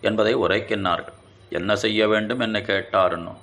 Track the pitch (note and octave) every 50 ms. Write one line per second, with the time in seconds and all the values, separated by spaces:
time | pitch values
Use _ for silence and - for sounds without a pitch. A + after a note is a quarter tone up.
0 | - A2 G#2+ G#2+ A2 G#2+ B2 C3 G2+ E2+ F#2 G#2 - - G#2+ G#2 G2 F#2 E2+ -
1 | - - - - - - - - - - - E2 F2 G2+ G#2+ G2+ - A2+ G#2+ G#2+
2 | G#2+ G#2+ G#2+ G#2+ G#2+ G#2 B2 B2+ B2 A2 A2 G#2 G2 - G2 G2 F#2+ - - G2
3 | F#2 F2+ F2 E2+ E2+ F2 F2+ -